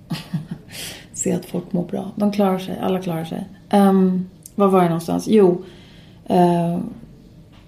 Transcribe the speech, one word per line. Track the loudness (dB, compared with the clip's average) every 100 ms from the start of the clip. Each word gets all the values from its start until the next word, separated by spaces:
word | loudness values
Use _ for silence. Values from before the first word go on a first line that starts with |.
| -12
<laughs> | -12 -8 -8 -8 -14 -14 -14 -14 -14 -16
se | -6 -4
att | -4
folk | -6 -10 -6
mår | -6
bra. | -4 -8 -8 -2
De | -2
klarar | 0 0 0
sig, | -6 -6
alla | -4 -4
klarar | -4 -6
sig. | -6 -10 -10 -14 0
Ehm, | 4 6 6 2 0 -6 -12 -10
var | 0 4
var | 4
jag | 2
någonstans? | 0 -2 -4 2
Jo, | 6 6 4 -6 -20 -20 -20 -20 -16 0
eh, | 4 4 4 0 -4 -6 -12 -20 -20 -20 -20 -20 -20